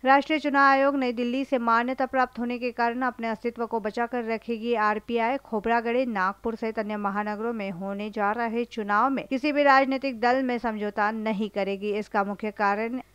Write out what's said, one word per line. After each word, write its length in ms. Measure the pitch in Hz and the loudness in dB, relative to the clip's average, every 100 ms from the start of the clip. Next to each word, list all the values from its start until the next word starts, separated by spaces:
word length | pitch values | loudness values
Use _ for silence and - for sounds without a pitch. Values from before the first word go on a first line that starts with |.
राष्ट्रीय 340 | 262 277 277 311 | 6 4 6 0
चुनाव 320 | 285 277 277 | 2 4 6
आयोग 260 | 269 277 277 | 6 4 2
नई 160 | 254 | -2
दिल्ली 320 | 233 240 254 | 0 -2 -2
से 140 | 269 262 | 0 0
मान्यता 480 | 233 226 240 262 262 | 2 2 2 -2 -2
प्राप्त 320 | 262 247 - | 0 0 -2
होने 200 | 240 240 | -6 -4
के 120 | 247 | -6
कारण 320 | 240 233 240 | -2 -2 0
अपने 260 | 254 233 226 | -4 -4 -6
अस्तित्व 380 | 220 240 226 226 | -4 -4 -4 -4
को 140 | 226 | -2
बचाकर 440 | 208 208 233 247 | -4 -4 -4 -4
रखेगी। 500 | 220 226 - 233 226 | -4 -4 -4 -6 -2
आरपीआई 640 | 233 214 214 - 233 226 269 | 0 2 0 -2 -2 0 -2
खोबरागढ़े, 680 | - 220 196 233 233 240 262 | -4 -4 0 0 2 0 0
नागपुर 480 | 208 185 202 233 | 0 -2 -2 -6
सहित 240 | 226 226 226 | -4 -4 -4
अन्य 180 | 208 214 | -4 -4
महानगरों 560 | 202 196 208 208 226 | -2 -2 -4 -4 -4
में 180 | 233 196 | -4 -6
होने 380 | 175 196 202 214 | -6 -8 -6 -6
जा 200 | 208 202 | -2 -2
रहे 320 | 220 233 226 | 0 -2 -2
चुनाव 460 | 240 - 202 208 254 | -4 -6 0 2 4
में 140 | 262 - | 0 -2
किसी 260 | 269 302 | -2 0
भी 100 | 285 | 4
राजनीतिक 580 | 285 269 269 269 277 233 | 6 6 6 0 -4 0
दल 220 | 240 254 | 2 2
में 160 | 262 240 | 0 -2
समझौता 520 | 233 220 208 208 208 | -4 -4 -4 0 -2
नहीं 380 | 220 214 202 214 | 0 -2 -2 -2
करेगी। 420 | 202 196 196 208 | -2 -4 -4 -4
इसका 320 | 208 208 214 | -4 -2 -2
मुख्य 260 | 196 202 220 | -2 -2 -6
कारण 500 | 208 208 202 226 247 - | 0 0 0 -2 -6 -10